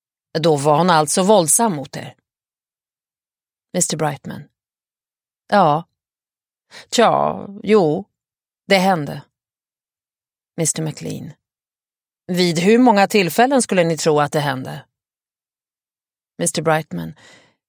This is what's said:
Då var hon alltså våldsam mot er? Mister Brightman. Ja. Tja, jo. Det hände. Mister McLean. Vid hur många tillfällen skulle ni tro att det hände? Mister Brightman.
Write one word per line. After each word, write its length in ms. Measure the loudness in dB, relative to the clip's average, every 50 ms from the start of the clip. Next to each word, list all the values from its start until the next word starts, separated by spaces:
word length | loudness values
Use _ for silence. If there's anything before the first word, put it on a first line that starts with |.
| _ _ _ _ _ _ _ -2
Då 160 | 0 0 0
var 220 | 2 2 2 2
hon 120 | 4 4 4
alltså 340 | 4 2 2 2 0 -2 2
våldsam 520 | 4 4 4 4 2 0 0 0 -2 -2
mot 220 | -6 -8 -12 -14
er? 180 | -16 -16 -16 -20 _ _ _ _ _ _ _ _ _ _ _ _ _ _ _ _ _ _ _ _ _ _ _ _ _ _ _ _ _ _ _ -4
Mister 240 | -4 -4 -2 -4
Brightman. 460 | -4 -4 -6 -6 -8 -12 -14 -14 -14 -16 _ _ _ _ _ _ _ _ _ _ _ _ _ _ _ _ _ _ _ _
Ja. 360 | _ 0 2 2 2 2 -2 -4 -10 _ _ _ _ _ _ _ _ _ _ _ _ _ _ _ _ -20 -20 -16 _
Tja, 560 | 2 4 4 4 4 2 0 -2 -4 -6 -12 -16 -18 -12 -2
jo. 420 | 2 2 4 4 2 0 -2 -6 -12 _ _ _ _ _ _ _ _ _ _ _
Det 100 | 0 0
hände. 440 | 2 2 2 0 0 -4 -8 -12 -14 -16 _ _ _ _ _ _ _ _ _ _ _ _ _ _ _ _ _ _ _ _ _ _ _ _ _ _
Mister 260 | -6 -4 -4 -4 -6 -6
McLean. 500 | -8 -8 -10 -12 -12 -12 -12 -14 -16 -20 _ _ _ _ _ _ _ _ _ _ _ _ _ _ _ _ _ _
Vid 320 | -6 -2 0 0 0 0 0
hur 180 | 2 4 4
många 300 | 6 6 4 6 4 2
tillfällen 540 | 2 2 0 0 0 2 2 2 2 2 0
skulle 220 | 0 0 0 0 2
ni 140 | 0 -2
tro 220 | -2 0 0 2 2
att 120 | 0 0
det 80 | -2 -4
hände? 460 | -2 -2 -6 -6 -8 -12 -14 -16 -18 _ _ _ _ _ _ _ _ _ _ _ _ _ _ _ _ _ _ _ _ _ _ _ _ _ _ _ _ _ _
Mister 240 | -6 -6 -4 -4 -4
Brightman. 520 | -2 -2 -2 -2 -4 -8 -12 -12 -12 -12 -14 _ -20 -20 -20 _ _ _ _ _ _